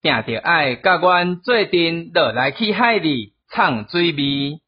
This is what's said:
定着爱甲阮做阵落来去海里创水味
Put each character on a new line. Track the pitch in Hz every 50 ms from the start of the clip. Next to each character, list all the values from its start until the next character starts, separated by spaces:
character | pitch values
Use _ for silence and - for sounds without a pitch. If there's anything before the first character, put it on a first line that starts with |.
定 | - 160 135 113 110
着 | - 113
爱 | 107 - - 170 160 147 135 120
甲 | 120 - 190 180
阮 | 160 170 180 180 175 175 180 180 175
做 | _ 247 247 226 196
阵 | - - 175 170 165 165 170 165 165 165
落 | 170 151 117 110
来 | 120 131 143
去 | 139 - 226 208 196
海 | 190 240 233 226
里 | 202 160 160 143 120 107 101 _ _ _ _
创 | - - 208 165 131 110 104
水 | - - 175 175 170
味 | 156 143 139 139 139 139 139 143 151 160 _